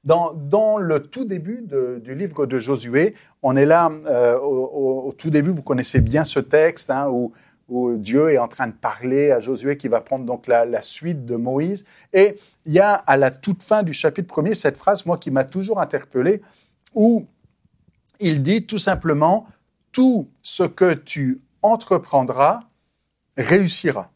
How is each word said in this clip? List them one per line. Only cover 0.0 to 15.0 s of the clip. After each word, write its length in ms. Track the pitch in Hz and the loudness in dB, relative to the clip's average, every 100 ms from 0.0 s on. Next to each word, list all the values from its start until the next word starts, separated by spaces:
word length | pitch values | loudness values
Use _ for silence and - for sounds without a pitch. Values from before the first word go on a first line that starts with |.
Dans, 300 | 147 165 165 | 2 2 2
dans 460 | 160 143 196 220 214 | -6 -2 2 2 0
le 220 | 175 151 | 0 -2
tout 260 | 147 254 240 | -4 -10 -6
début 340 | 180 156 247 | -6 -8 -12
de, 400 | 220 139 123 123 | -6 -4 -4 -6
du 120 | 113 | -12
livre 320 | 139 196 151 139 | -8 -8 -4 -2
de 120 | 127 | -2
Josué, 560 | 117 131 120 127 190 - _ _ | -2 -6 0 0 0 -2 _ _
on 120 | 131 | 0
est 120 | 135 147 | 4 6
là, 260 | 165 170 156 151 | 6 4 -2 -2
euh, 320 | 123 120 123 | 2 4 2
au, 260 | 143 131 | 0 -2
au, 440 | 131 151 135 131 131 | -2 -2 -2 -2 -6
au 40 | |
tout 160 | - 160 | -8 0
début, 220 | 151 147 | 0 0
vous 120 | 170 | -4
connaissez 380 | - 131 127 131 | -4 -4 0 2
bien 240 | 110 139 | 2 0
ce 160 | 156 143 | 0 -4
texte, 500 | 131 151 160 165 - | 2 4 4 0 -6
hein, 180 | 135 143 | -4 -2
où, 220 | 123 120 _ _ _ _ | -2 -4 _ _ _ _
où 300 | 123 123 117 | -4 -2 -4
Dieu 340 | 101 131 160 | -2 2 2
est 60 | 135 | 2
en 100 | 117 | 0
train 180 | - 120 | -6 -8
de 60 | |
parler 580 | - 117 107 123 135 147 | -6 -8 -6 -2 0 2
à 100 | 123 | 2
Josué 360 | 110 135 135 143 | 0 -4 -4 -4
qui 120 | 127 | -2
va 120 | 117 | -2
prendre 240 | - 135 | -2 -8
donc 220 | 120 120 - | -6 -8 0
la, 180 | 117 | 0
la 160 | 117 110 | 2 -2
suite 460 | - - 165 160 120 | -6 -10 -8 -8 -6
de 100 | 117 | -4
Moïse. 480 | 120 135 165 202 - - _ | -2 -2 -2 -6 -12 -20 _
Et 240 | 190 202 202 _ _ | 4 4 2 _ _
il 80 | 160 | 0
y 80 | 160 | 2
a 140 | 202 | 4
à 240 | 202 - 139 | 2 2 4
la 120 | 131 | 2
toute 320 | 131 - 185 | 0 -6 -6
fin 200 | - 214 | 0 0
du 100 | 180 | 0
chapitre 340 | 143 156 147 175 | -2 -2 -2 -6
premier 280 | - 160 | -2 -2
cette 240 | 214 147 - | 0 -2 0
phrase, 260 | - 202 | -2 -2